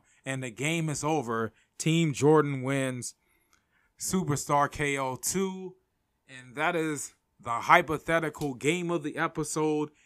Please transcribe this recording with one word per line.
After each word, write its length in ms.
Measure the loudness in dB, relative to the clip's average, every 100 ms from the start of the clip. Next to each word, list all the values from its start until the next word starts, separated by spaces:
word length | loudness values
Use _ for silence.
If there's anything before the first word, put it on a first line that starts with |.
| _ _
and 180 | -8 -6
the 80 | -6
game 380 | -4 -2 0 -2
is 160 | -2
over. 480 | 0 0 0 -2 -2 _ _ -4
Team 380 | 2 2 2
Jordan 480 | 4 6 6 4 -2
wins 520 | -2 -2 -2 -4 -10 -14 _ _ _ _ _ _ _ -12
Superstar 720 | -4 -2 -2 -2 2 2 2
K 260 | 0 -2 -2
O 200 | -4 -6
two, 580 | -4 -2 -4 -6 -14 -16 _ _ _ _ -20
and 260 | -20 -14
that 220 | -2 0 0
is 360 | -2 -4 -8 _ _ _
the 120 | -6
hypothetical 1040 | -2 6 6 6 -4 0 0 0 -4 -6
game 360 | -2 0 0 0
of 120 | -2
the 140 | -4 -4
episode 720 | -4 -4 -4 -2 0 0 -2 _